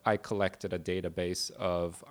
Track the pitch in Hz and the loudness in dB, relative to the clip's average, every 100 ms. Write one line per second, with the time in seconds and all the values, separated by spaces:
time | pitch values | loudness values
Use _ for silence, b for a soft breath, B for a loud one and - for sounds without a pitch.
0 | 113 104 - 101 95 - 95 90 82 92 | 2 2 2 2 2 0 -4 -2 0 0
1 | 90 85 90 92 - - 92 87 87 85 | 0 0 0 0 -4 -2 0 2 0 -4
2 | - | -6